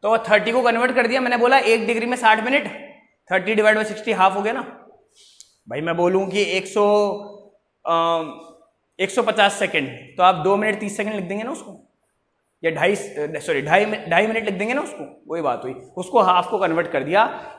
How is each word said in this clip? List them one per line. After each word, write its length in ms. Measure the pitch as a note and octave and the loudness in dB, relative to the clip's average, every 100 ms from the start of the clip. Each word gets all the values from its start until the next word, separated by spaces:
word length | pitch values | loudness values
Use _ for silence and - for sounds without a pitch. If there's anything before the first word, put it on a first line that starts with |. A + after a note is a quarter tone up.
तो 80 | G3+ | 0
वो 80 | A3 | 0
थर्टी 340 | E3+ G#3 F#3+ | 4 2 4
को 100 | A#3+ | 2
convert 300 | A#3+ A3+ B3 | 2 2 0
कर 140 | B3 A#3 | 2 2
दिया। 140 | B3+ | 0
मैंने 160 | B3+ B3 | 0 2
बोला 220 | A#3+ C4+ | 4 4
एक 280 | A3 A3+ G#3 | 4 2 2
degree 200 | A3+ A#3 | -2 -2
में 100 | B3 | 0
साठ 280 | A#3 A3 | 2 2
minute, 220 | A3+ C#4+ C#4+ - - - _ _ _ | 2 -2 -2 -12 -18 -20 _ _ _
thirty 220 | F#3+ F3+ | -2 0
डिवाइड 220 | A3 G#3+ G#3+ | 2 4 2
बाई 80 | |
सिक्सटी, 280 | G#3+ G#3 - | 0 -6 -4
हाफ 240 | F#3+ F#3+ G3 | 2 2 2
हो 60 | |
गया 100 | G#3 | -4
ना। 80 | C4 C4+ - - _ _ _ _ _ - _ - | -4 -8 -16 -20 _ _ _ _ _ -20 _ -10
भाई 120 | B2+ | -6
मैं 160 | E3 E3+ | -4 0
बोलूँ 320 | F3 F#3 F#3+ | 2 2 0
कि 140 | G3 | -2
एक 240 | F#3 F#3 F#3+ | 0 -2 -2
सौ, 420 | A3 G#3 G#3 G#3 F#3 - - - _ _ _ - | 0 4 4 2 -4 -12 -20 -20 _ _ _ -2
अ, 60 | E3 E3 E3+ D#3 - - - _ _ _ - | 0 2 0 -4 -12 -20 -20 _ _ _ -6
एक 100 | F#3+ | -2
सौ 120 | C4 | 0
पचास 300 | A3 G#3+ G3+ | 0 2 2
second, 360 | G3 G3 E3+ C3+ B2 - - | 2 -2 -2 -4 -10 -16 2
तो 60 | |
आप 120 | F#3 | 2
दो 220 | E3+ E3 G3+ | 4 2 2
minute 240 | G#3+ G#3 | 0 -2
तीस 160 | G#3 G3+ | -6 -6
सेकंड 180 | G#3 | -6
लिख 100 | G#3+ | -6
देंगे 200 | F3+ G3+ | -6 -8
ना 60 | A3+ | -8
उसको, 420 | D#4 - F#3 _ _ _ _ _ _ _ _ | -10 -14 -20 _ _ _ _ _ _ _ _
या 60 | E3 | -4
ढाई, 240 | D#3 E3+ | 0 0
अ, 440 | G3+ - - D3 D3+ | 0 -6 -8 -6 -6
sorry, 240 | - D3 | -4 -4
ढाई 240 | C#3 F3+ G#3+ | 2 2 2
मि-, 220 | G#3+ - | -4 0
ढाई 180 | E3+ G#3+ | 2 2
मिनट 180 | A3+ | -2
लिख 100 | G#3+ | -4
देंगे 200 | F#3 G#3 | -4 -4
ना 60 | C4+ | -4
उसको, 420 | - - D3 - - | -6 -12 -16 -18 -10
वही 140 | E3 | -4
बात 180 | D3 A#2 | -2 -2
हुई, 80 | B2+ | -6
उसको 480 | C3+ - - F3+ A#3+ | -12 -14 -12 0 2
हाफ 300 | F#3 F3+ F3+ | 4 4 2
को 80 | G#3+ | 0
convert 320 | F#3 E3 E3+ | 0 0 -2
कर 140 | D3+ | -4
दिया। 480 | D3 F#3+ A3+ - - | 0 2 2 -2 -16